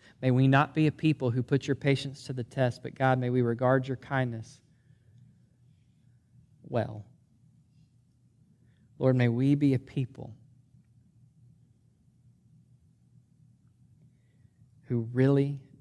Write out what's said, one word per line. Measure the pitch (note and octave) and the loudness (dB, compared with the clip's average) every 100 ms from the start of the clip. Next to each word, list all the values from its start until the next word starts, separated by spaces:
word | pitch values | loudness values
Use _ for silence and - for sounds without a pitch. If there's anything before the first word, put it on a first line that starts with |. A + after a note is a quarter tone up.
| - _ | -20 _
May | C3 | 0
we | B2+ C3+ | 4 6
not | C#3 D3 | 4 4
be | D#3 D#3 | 2 0
a | |
people | - D#3 D3+ B2+ | 0 -2 0 -2
who | B2 | -2
put | A#2+ C#3 - | -2 -2 -2
your | C3+ | -2
patience | C#3+ C#3 C#3 C3+ | 0 -2 -4 -12
to | - | -12
the | B2+ | -10
test, | A#2+ - B2+ A#2+ | -8 -2 -2 -2
but | B2+ - | -12 -2
God, | C3 C3 | 0 0
may | B2 | 0
we | B2+ | 0
regard | A#2+ A#2 B2+ C3+ C3 | 0 0 2 2 0
your | B2+ | -8
kindness | - C#3 B2+ A2+ A2 - _ _ _ _ _ - - _ _ _ _ _ _ _ _ _ _ _ _ _ | -4 -4 -4 -6 -14 -20 _ _ _ _ _ -20 -20 _ _ _ _ _ _ _ _ _ _ _ _ _
well. | - B2 A#2 A2 - _ _ _ _ _ _ _ _ _ _ _ _ _ _ _ _ _ _ - | -8 -6 -6 -10 -20 _ _ _ _ _ _ _ _ _ _ _ _ _ _ _ _ _ _ -2
Lord, | C3 B2+ | 0 2
may | A#2+ | 2
we | A#2 C3+ C#3+ | 2 0 2
be | C#3+ | 2
a | B2+ | 0
people | - - B2 - A2 G#2+ - _ _ _ _ _ _ _ _ _ _ _ _ _ _ _ _ _ _ _ _ _ _ _ _ _ _ _ _ _ _ _ _ _ _ _ - _ _ _ - _ - _ - | -4 -8 -8 -10 -18 -20 -20 _ _ _ _ _ _ _ _ _ _ _ _ _ _ _ _ _ _ _ _ _ _ _ _ _ _ _ _ _ _ _ _ _ _ _ -20 _ _ _ -20 _ -20 _ -6
who | A#2+ A#2 | -6 -4
really | B2 C3 C#3 C#3 C#3 - - | 2 4 4 0 -4 -14 -20